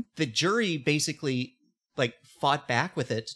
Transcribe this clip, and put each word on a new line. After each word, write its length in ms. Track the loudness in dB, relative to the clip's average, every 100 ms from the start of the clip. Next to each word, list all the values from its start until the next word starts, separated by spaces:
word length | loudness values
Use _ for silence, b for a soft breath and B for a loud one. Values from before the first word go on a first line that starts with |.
| 2 -2
The 100 | -2
jury 500 | 0 2 2 0 0
basically, 760 | 0 0 0 -2 -2 -2 -2 _ _ _ _ -2
like, 200 | -2 -4 -20 -2
fought 260 | 0 0 0
back 300 | 0 0 -2
with 140 | -2
it 180 | -4 -6